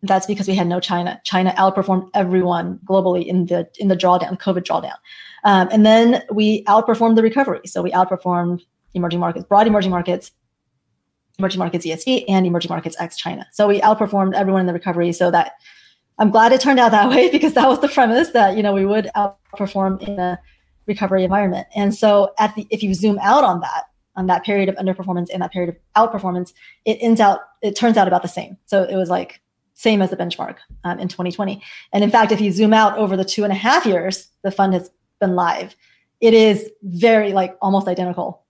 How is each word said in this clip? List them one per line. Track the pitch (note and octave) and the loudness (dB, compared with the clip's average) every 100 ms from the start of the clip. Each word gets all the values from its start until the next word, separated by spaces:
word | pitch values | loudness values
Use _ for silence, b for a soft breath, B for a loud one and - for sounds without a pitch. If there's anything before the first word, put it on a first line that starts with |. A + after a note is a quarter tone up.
that's | G3 F#3+ F#3+ | 0 0 0
because | G3+ F#3+ | -6 -2
we | |
had | F#3+ F3 | 0 0
no | F3+ | -2
China. | - F3 F3 - | -4 -4 -4 -8
China | - F#3 F#3 F3+ | -4 0 0 2
outperformed | F#3+ F#3+ F#3+ F#3 F#3 | 0 0 -2 -2 -2
everyone | G#3 F#3 F#3 F3+ F3 F3 F#3 - | -4 0 0 0 -2 -4 -10 -2
globally | F#3+ F3+ F3+ E3 | 0 0 -2 -2
in | F3+ F3 | -2 0
the, | F3 E3 _ | -4 -6 _
in | G3+ | -2
the | F3+ | 0
drawdown, | F3+ F3+ F3 F#3 | 2 2 0 -6
covid | - F3+ | -4 -4
drawdown. | F3+ E3 E3 - B B B B | -4 -6 -6 -16 B B B B
Um, | G#3 G3 F#3 | 2 4 4
and | A3 G#3+ | 4 6
then | A3 A#3 B3 - | 6 6 2 -2
we | G#3 G#3+ G#3+ G#3 | -2 0 0 2
outperformed | G#3+ A3+ A3 A3+ A3+ | 2 2 0 2 4
the | |
recovery. | A3 A3+ C4+ F3+ - | 2 0 -2 -4 -8
So | - | -6
we | F3 | -4
outperformed | F3+ F#3 F#3 F3+ F3 F3 F3 _ _ _ | 0 0 -2 -2 -2 -2 -6 _ _ _
emerging | F3+ F3 E3+ | -6 -4 -4
markets, | E3+ E3 F3+ | -4 -6 0
broad | G3+ A3 | 2 4
emerging | G#3 F#3+ | 2 0
markets, | F3+ F3 F3 - _ _ _ _ _ _ _ _ _ _ _ | -2 -4 -6 -8 _ _ _ _ _ _ _ _ _ _ _
emerging | F#3+ F#3 | -4 -2
markets | F3+ E3+ E3+ | -4 -4 -6
E | |
S | D#3+ - | -6 -2
G, | B3+ - | -2 0
and | F#3+ F3+ | 0 2
emerging | E3+ E3+ | -2 -4
markets | E3+ E3 - | -8 -8 -10
ex | E3+ - | -10 -8
China. | - F3+ - | -10 -10 -14
So | - G#3 | 0 2
we | G3+ | 4
outperformed | G#3 G#3+ G3+ G3+ F#3+ F#3 | 2 2 0 0 0 0
everyone | F#3+ F#3+ | 0 0
in | F#3 | 0
the | |
recovery. | E3+ F#3 F3 F3 | -4 -4 -2 -2
So | E3+ F3 | 0 2
that, | E3+ D#3+ - b b b b _ _ | 2 0 -6 b b b b _ _
I'm | G#3+ | 2
glad | G#3+ A#3 | 4 6
it | C4 | 4
turned | C4 C4+ | 4 4
out | A#3 | 4
that | G#3+ G3+ | 4 4
<laughs> | |
way, | C4+ F4+ | 4 4
because | C#4+ D#4 C#4+ | 4 2 2
that | C4+ | 2
was | B3 | 2
the | C#4+ | 0
premise, | - A#3+ A#3 D#4+ | 2 2 2 2
that, | A#3+ G3 G3 | 2 2 2
you | |
know, | G#3 | 0
we | G3 G3 | 0 0
would | G#3+ G3 G#3+ | 0 -2 -4
outperform | G3+ G3+ _ - G3 G3 F#3+ F#3+ G3+ | -4 -6 _ -10 -6 -2 -2 -4 -8
in | G3+ | -6
a | F3+ F3+ _ _ _ _ - | -6 -6 _ _ _ _ -8
recovery | G#3 G3 F#3+ | -4 -2 0
environment. | F#3 G3 G3+ F3+ - - | 0 0 0 -4 -8 -4
And | G3+ | -2
so | A3 A3 G#3 G3 - | 2 2 4 2 0
at | G#3+ G#3 | -2 -2
the, | - | -8
if | G#3 | -6
you | G#3 | -4
zoom | F#3 G#3+ G3+ | 0 0 0
out | F#3+ B3+ | 2 2
on | B3+ F3 | 2 0
that, | E3+ - - _ _ - | -4 -8 -10 _ _ -8
on | F#3 | -2
that | - | -2
period | F#3+ G3+ F#3+ | 0 -2 -2
of | F#3+ | -2
underperformance | F#3 F#3 F#3 F3 F3 | -4 -6 -6 -6 -6
and | F#3 | -6
that | F3+ | -8
period | F#3 F3 | -6 -8
of | F3 _ G#3+ | -8 _ 0
outperformance, | A3+ A3 F#3+ F3+ F3+ b b b - | 0 -2 -6 -6 -8 b b b -4
it | A3 | -2
ends | A#3 A3+ | 2 4
out, | G#3 F#3+ - _ | 4 2 -6 _
it | G#3+ G3+ | -6 -2
turns | A#3 A3 | 0 2
out | F#3+ | 2
about | F3+ | 0
the | F3+ | -2
same. | - - F#3+ - | -10 -12 -18 -4
So | G3 | -2
it | F#3 F#3+ | 0 -2
was, | F3+ | -2
like, | F3+ F3+ - _ _ _ _ | -4 -6 -16 _ _ _ _
same | - G#3 | 0 2
as | F#3+ | 0
the | F#3+ | -2
benchmark, | F3 - - - _ - F3+ | -8 -8 -12 -14 _ -14 -10
um, | F3 | -8
in | F#3 | -8
twenty | - F3+ | -8 -8
twenty. | F3 G3 G3 B B B | -6 -8 -8 B B B
And | G3+ | -2
in | G#3 | 2
fact, | A#3 G#3+ | 2 2
if | G#3 | 2
you | G#3 | 0
zoom | F#3 G#3+ | 2 4
out | A3 G#3+ G#3+ | 4 4 2
over | G#3 F#3 | -2 -2
the | |
two | F#3+ - | -4 -4
and | G#3 | -2
a | F#3+ | -2
half | G#3+ D#4 B3+ | 0 0 2
years | F3+ F3+ F#3+ - _ | -2 -2 -8 -10 _
the | G3 | -8
fund | F#3+ G3 | 0 0
has | F#3 F3+ _ _ _ | 0 -4 _ _ _
been | F#3+ F3+ | -2 0
live, | F3 - F3+ _ _ _ _ _ | -2 -4 -8 _ _ _ _ _
it | A3+ | 4
is | A3+ A3 G#3 - _ | 6 6 2 -4 _
very, | G3 F3 A3+ A3+ G#3 | -12 -2 2 2 2
like, | G3 F#3 F#3 | -2 -4 -4
almost | G3 G3 F#3+ | -2 0 -2
identical. | F3+ F3+ F3+ F3 F3+ _ | -4 -4 -6 -8 -10 _